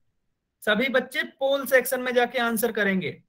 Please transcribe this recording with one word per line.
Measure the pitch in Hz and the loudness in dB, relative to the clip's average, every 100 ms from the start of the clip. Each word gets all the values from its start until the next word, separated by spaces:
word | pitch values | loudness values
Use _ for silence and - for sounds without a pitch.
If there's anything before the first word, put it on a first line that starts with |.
| _ _ _ _ _ _ | _ _ _ _ _ _
सभी | - 208 262 | -2 0 2
बच्चे | 247 254 302 | 0 -2 -6
poll | 320 - 269 277 269 | -8 -4 0 0 2
section | 262 247 254 | 2 2 -2
में | 254 | -2
जाके | 247 240 254 | 0 0 0
answer | 233 226 226 | -2 0 -2
करेंगे, | 220 196 190 147 - | 0 0 0 -2 -8